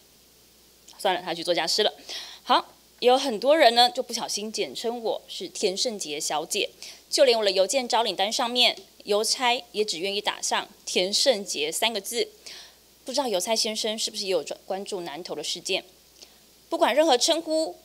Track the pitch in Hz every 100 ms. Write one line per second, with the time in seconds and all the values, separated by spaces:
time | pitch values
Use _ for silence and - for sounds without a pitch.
0 | _ _ _ _ _ _ _ _ - -
1 | 202 180 180 170 165 170 160 - 214 -
2 | - - - - - 269 - - _ _
3 | 240 262 277 208 240 320 254 233 247 247
4 | 233 233 - - 214 214 160 120 233 240
5 | 220 - - - 175 - 202 190 254 208
6 | 147 147 - 156 170 - - - - -
7 | - - 277 226 208 190 190 269 240 233
8 | 233 170 196 233 240 247 233 - - -
9 | - 208 220 - 254 240 - 202 208 170
10 | 190 202 202 - - 220 - - - 220
11 | 185 208 294 214 196 - 147 165 220 220
12 | 196 233 - - - - - - _ _
13 | - 254 262 190 202 226 226 214 226 220
14 | 220 214 196 180 143 - - 190 202 202
15 | 170 147 175 151 151 175 - 185 - _
16 | _ _ - _ _ _ _ 330 311 247
17 | 320 262 - 320 330 311 320 -